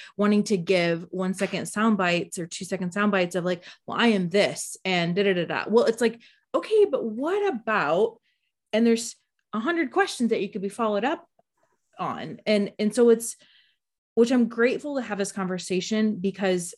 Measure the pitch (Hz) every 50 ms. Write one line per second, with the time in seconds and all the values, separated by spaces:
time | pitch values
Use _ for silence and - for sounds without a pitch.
0 | - - _ - 202 208 214 208 208 - 220 180 165 175 190 180 170 170 170 165
1 | 175 - - 185 185 185 190 185 202 180 - 170 - 170 - 208 220 233 214 196
2 | 185 175 175 175 170 - - 190 165 165 - - 190 - 196 180 185 175 170 202
3 | 208 208 202 190 180 175 180 185 170 180 180 175 - - - _ _ - - -
4 | 226 240 214 190 180 170 165 208 180 131 - - - - - - _ 185 185 175
5 | 170 170 175 196 202 202 190 180 165 - 156 104 - - 208 240 226 226 226 -
6 | 240 233 233 - - _ _ _ _ _ - 311 - - 440 427 403 302 285 247
7 | - 226 214 233 277 320 381 415 403 392 294 214 - 220 220 196 156 143 160 185
8 | 220 226 - _ _ _ _ _ _ _ _ _ _ _ - 220 233 233 226 226
9 | 233 - - _ _ _ _ _ _ _ - 220 226 320 339 339 320 247 - 349
10 | 392 370 - - 240 214 226 131 185 196 - 202 180 196 - - 226 214 208 202
11 | 214 269 330 - - _ _ _ _ _ _ _ _ _ _ _ _ _ _ -
12 | 180 147 110 76 - 160 156 - _ - 214 208 202 - - - 214 214 - 254
13 | 240 233 226 233 233 - - _ _ _ _ _ _ _ _ _ _ _ _ _
14 | _ _ _ 226 233 233 269 247 233 226 - 233 233 262 240 - - 294 285 269
15 | 233 220 208 190 196 190 - 202 190 180 185 175 170 - 185 185 180 - 220 214
16 | 220 214 208 180 180 196 190 - 208 190 180 180 170 - -